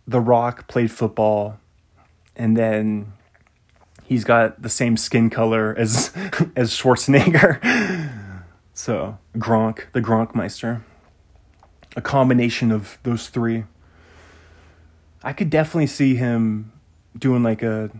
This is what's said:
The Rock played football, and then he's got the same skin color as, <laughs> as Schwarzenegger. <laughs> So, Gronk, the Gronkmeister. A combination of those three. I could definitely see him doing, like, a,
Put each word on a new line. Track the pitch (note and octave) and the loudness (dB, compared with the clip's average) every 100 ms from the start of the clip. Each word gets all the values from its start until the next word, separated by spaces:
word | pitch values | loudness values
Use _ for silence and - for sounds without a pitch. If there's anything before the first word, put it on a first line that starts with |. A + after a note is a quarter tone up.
| - | -4
The | B2+ | 0
Rock | A#2 A#2+ A#2+ A#2+ - | 4 4 2 -4 -6
played | B2+ A2+ | -2 -2
football, | - A2 G#2+ G#2+ G#2+ G#2 G#2+ _ _ _ _ _ _ _ - | 0 -4 0 2 2 -2 -8 _ _ _ _ _ _ _ -4
and | A2+ A2+ | 0 2
then | A2+ G#2+ G#2+ G#2+ G#2 G2 _ _ _ _ _ _ _ - | 2 0 -2 -4 -8 -18 _ _ _ _ _ _ _ -16
he's | - B2 | -4 -2
got | G#2+ A#2 A2+ - | 2 2 2 -2
the | A#2+ | -4
same | - A#2+ A2+ | 0 2 0
skin | - A#2+ A2+ | 2 2 2
color | A2 A2+ A2+ G#2+ A2 | 2 0 0 -2 -2
as, | A2 A#2+ - | 0 0 -2
<laughs> | - F#3+ - E3+ - | -4 -6 -2 -2 -2
as | A#2 | -2
Schwarzenegger. | - C3 A3+ - C#3 - D#3+ F#3 D#3 A#3 B3+ G3+ F#3 D3+ A#2 | 0 2 2 4 4 4 4 4 2 -2 -2 -2 -4 -8 -12
<laughs> | G2 F#2+ F2 _ _ | -14 -16 -20 _ _
So, | - - G#2+ F2 A2 _ A#2 | -12 -6 -4 -4 -10 _ -8
Gronk, | G#2+ A2+ A2 A2+ - | 0 2 0 -4 -6
the | B2+ | -4
Gronkmeister. | A2+ A2+ A2+ - G2 - A#2 A#2+ - _ _ _ _ _ _ _ _ _ - - | 0 0 0 -2 -6 -6 -6 -6 -10 _ _ _ _ _ _ _ _ _ -18 -12
A | |
combination | - C#3 C3 B2 A#2+ - A#2 | -2 2 4 4 2 0 0
of | G#2+ G#2 - | 0 -4 -8
those | B2 A2+ - | -4 -4 -4
three. | - A#2 A2+ A2 _ _ _ - - - - - - - _ _ _ _ _ | -4 -2 -4 -8 _ _ _ -20 -20 -20 -20 -20 -20 -20 _ _ _ _ _
I | - | -10
could | C#3 E3+ | -4 0
definitely | D#3 D#3 E3+ D3 | 2 0 0 0
see | - C#3 | 2 2
him | B2 B2 A#2 A2+ G#2+ G#2+ - _ _ _ A#2 | 2 0 0 0 -2 -8 -18 _ _ _ -4
doing, | C3+ B2 | 0 2
like, | A#2+ A2 | 0 0
a, | A2+ A2 G#2+ | -2 -4 -6